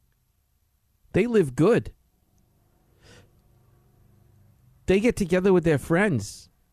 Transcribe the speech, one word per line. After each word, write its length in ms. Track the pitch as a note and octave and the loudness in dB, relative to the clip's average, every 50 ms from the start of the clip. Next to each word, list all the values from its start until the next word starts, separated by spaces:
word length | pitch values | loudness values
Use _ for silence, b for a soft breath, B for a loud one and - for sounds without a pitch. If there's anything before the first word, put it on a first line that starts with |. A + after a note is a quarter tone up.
| _ _ _ _ _ _ _ _ _ _ _ _ _ _ _ _ _ _ _ _ _ _ | _ _ _ _ _ _ _ _ _ _ _ _ _ _ _ _ _ _ _ _ _ _
They 140 | - F3 A3 | -2 -2 -2
live 300 | B3 A3+ G#3 E3 C3 B2 | 0 0 0 0 0 0
good. 360 | D3 D#3 G#3+ A#3 C#3+ - - - _ _ _ _ _ _ _ _ _ _ _ _ _ _ _ _ _ _ _ _ b b b b b b b _ _ _ _ _ _ _ _ _ _ _ _ _ _ _ _ _ _ _ _ _ _ _ _ _ _ _ _ _ _ - | 0 2 2 2 0 -2 -6 -16 _ _ _ _ _ _ _ _ _ _ _ _ _ _ _ _ _ _ _ _ b b b b b b b _ _ _ _ _ _ _ _ _ _ _ _ _ _ _ _ _ _ _ _ _ _ _ _ _ _ _ _ _ _ -2
They 160 | - F#3+ G#3 | 0 0 2
get 160 | A3 A#3+ - | 2 0 0
together 380 | - G3+ D#3+ F3+ F3+ F3+ G3+ F#3 | -2 -2 -2 -2 0 2 2 2
with 100 | F3 D#3 | 2 2
their 140 | E3 D3 B2+ | 2 0 0
friends. 720 | - - E3 F3+ G#3+ G#3 D3 G#2+ G#2 - - - - _ _ _ _ _ | 0 0 0 0 0 0 -2 -4 -6 -8 -16 -20 -20 _ _ _ _ _